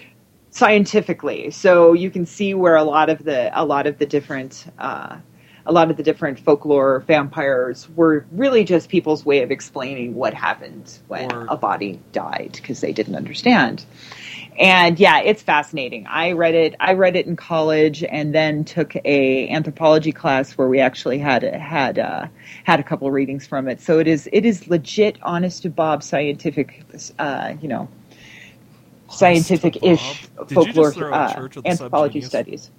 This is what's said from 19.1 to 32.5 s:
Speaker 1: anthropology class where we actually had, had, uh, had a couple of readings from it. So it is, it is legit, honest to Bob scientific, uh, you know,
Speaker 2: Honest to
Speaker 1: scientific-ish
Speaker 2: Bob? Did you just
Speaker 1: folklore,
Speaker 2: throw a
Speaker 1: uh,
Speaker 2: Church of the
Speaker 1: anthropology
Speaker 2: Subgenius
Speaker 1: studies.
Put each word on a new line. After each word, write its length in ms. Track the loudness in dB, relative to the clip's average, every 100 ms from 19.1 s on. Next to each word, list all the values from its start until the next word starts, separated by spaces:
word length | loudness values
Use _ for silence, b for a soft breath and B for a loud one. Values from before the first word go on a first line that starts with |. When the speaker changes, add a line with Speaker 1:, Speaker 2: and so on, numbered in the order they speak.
| 2 4 0 -2
Speaker 1:
anthropology 640 | -4 -6 0 4 4 2
class 400 | -2 0 0 -2
where 160 | -2 2
we 100 | 2
actually 380 | 2 0 -4 -2
had, 260 | 0 0
had, 560 | -2 -6 -6 -2 -2 -2
uh, 280 | -4 -6 -10 B B B
had 160 | 0 0
a 40 |
couple 240 | 0 -6 -2
of 60 |
readings 320 | -2 -2 -6 -8
from 220 | -6 -6
it. 140 | -6
So 180 | 0 2
it 80 | 4
is, 220 | 0 0
it 140 | 0 2
is 240 | 0 0
legit, 480 | -2 0 0 0 0
honest 420 | -4 -2 -4 -4
to 60 | -6
Bob 340 | -2 -2 -2
scientific, 800 | -2 -4 -2 -4 -4 -4 -6 -10 -20 -20 -14 -8
uh, 360 | -6 -6 -8 -10
you 60 | -8
know, 220 | -8 -10 -16 -20 B B B B B _ _ _ _ -20
Speaker 2:
Honest 40 |
to 60 | 0
Speaker 1:
scientific-ish 1120 | 2 4 2 0 0 0 2 2 0 -14 -16
Speaker 2:
Bob? 200 | -18 -2
Did 100 | 2
you 60 | 2
just 100 | 4
Speaker 1:
folklore, 160 | 2
Speaker 2:
throw 180 | 0 -4
a 20 | -2
Speaker 1:
uh, 160 | -2 -4
Speaker 2:
Church 220 | -10 -8
of 60 |
the 60 | -4
Speaker 1:
anthropology 520 | -4 -2 -2 0 -2
Speaker 2:
Subgenius 40 | -6
Speaker 1:
studies. 460 | -6 -6